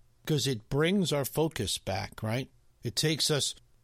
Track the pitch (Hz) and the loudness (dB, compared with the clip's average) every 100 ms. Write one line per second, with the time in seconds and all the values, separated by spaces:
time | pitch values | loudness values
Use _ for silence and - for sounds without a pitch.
0 | - _ - 147 123 120 - 139 165 202 | -20 _ -2 0 0 -2 -2 2 4 4
1 | 165 143 127 - 156 - 95 - - 98 | 2 0 0 0 0 0 -4 -4 -4 -4
2 | 98 - 110 120 131 - - _ 120 - | -4 -4 -2 -2 -4 -12 -20 _ -6 0
3 | 156 156 - 143 - - - - | 0 2 0 0 0 -6 -16 -20